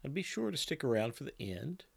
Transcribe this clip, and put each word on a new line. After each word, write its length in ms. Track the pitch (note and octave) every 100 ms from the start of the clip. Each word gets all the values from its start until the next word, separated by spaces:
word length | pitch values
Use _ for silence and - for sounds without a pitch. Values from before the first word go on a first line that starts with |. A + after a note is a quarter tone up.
And 80 | C3+
be 100 | D#3
sure 280 | F#3 - A3
to 80 | F3+
stick 260 | - D#3+
around 300 | C3 A2+ A2+
for 100 | A2
the 160 | - -
end 460 | G2+ F#2 C3+ F3+ -